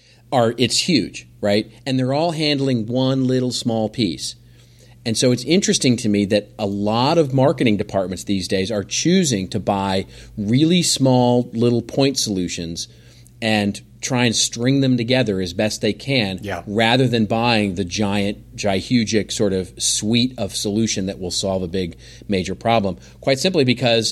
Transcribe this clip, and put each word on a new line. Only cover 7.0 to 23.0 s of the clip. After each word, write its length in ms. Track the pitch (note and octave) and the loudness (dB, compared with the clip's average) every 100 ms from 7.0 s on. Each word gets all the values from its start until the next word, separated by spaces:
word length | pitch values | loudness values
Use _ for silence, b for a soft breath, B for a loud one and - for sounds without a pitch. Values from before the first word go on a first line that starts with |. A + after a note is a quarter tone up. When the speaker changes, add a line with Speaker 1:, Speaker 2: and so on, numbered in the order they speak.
| C3 E3+ | 4 4
Speaker 1:
of 160 | C#3+ | 2
marketing 440 | C3 C3+ E3+ B2 G2+ | 2 2 2 2 2
departments 460 | - G2 F#2 F2+ | 0 -2 -2 -6
these 240 | - G2 F2+ | -4 -4 -2
days 240 | F#2+ F#2+ | -2 -2
are 120 | G#2 | -4
choosing 640 | F#2+ - D#3+ F#3 D#3+ G2+ F#2 | -4 -2 2 2 2 0 -2
to 100 | G#2+ | -4
buy 460 | G#2+ G2+ G2 F#2+ F#2+ B B - | 0 0 0 -2 -4 B B -6
really 460 | G2+ B2+ D#3+ F3+ | 0 2 4 2
small 640 | E3 - C3+ B2+ B2 B2 B2 | 2 2 4 4 4 2 0
little 280 | A2+ A#2+ A#2+ | 0 2 2
point 360 | A#2 - C#3 C3 | -2 0 0 0
solutions 680 | - F#2+ F2 - E2 E2+ - B B B B - | -2 -2 -4 -6 -8 -8 -12 B B B B -6
and 400 | A2+ G#2+ G2+ G2+ - - | 0 2 0 -4 -12 -14
try 240 | - B2+ B2 | -4 0 0
and 100 | A2 | 0
string 460 | - A#2 B2 C#3 | -2 -2 0 2
them 160 | C3 B2 | 2 0
together 420 | A#2 B2+ A#2 F#2+ | 2 0 2 -2
as 120 | F#2 | -4
best 280 | F2 G#2+ - | -2 -2 0
they 120 | A2 | -4
can, 460 | G2+ - C3+ G2 F#2+ | -4 -2 0 0 -4
Speaker 2:
Yeah. 220 | G2+ F2 G#2+ | -8 -8 -4
Speaker 1:
rather 420 | G#2 A2+ B2+ B2+ | 0 2 4 4
than 180 | A#2 G#2 | 2 2
buying 500 | A2+ A#2+ A2 G2+ F2+ | 2 2 2 0 -2
the 80 | F2+ | -4
giant, 720 | F2+ G#2 G2+ G2+ G#2+ - - | -2 -2 0 -2 -6 -14 -6
gihugic 760 | G#2 F#2+ - B2 G#2 G#2+ F#2 | -2 -2 0 0 2 0 -2
sort 220 | - G#2 | -2 0
of 180 | F#2+ F#2 - | 0 -4 -6
suite 560 | - - G#2+ A#2 B2+ B2+ | -4 -2 -2 -2 -2 -4
of 160 | G2+ - | -8 -6
solution 500 | G#2+ G#2 A2 - F#2+ | -2 0 -2 -2 -6
that 140 | F#2+ | -6
will 100 | F2+ | -6
solve 320 | - G2 F#2+ | -4 -2 -2
a 60 | F2+ | -4
big 300 | F#2 F2 - B B - | -4 -6 -8 B B -4
major 280 | G2 F2+ F2+ | -4 -2 -4
problem. 420 | A#2 A#2 G2 F2+ | 0 2 0 -6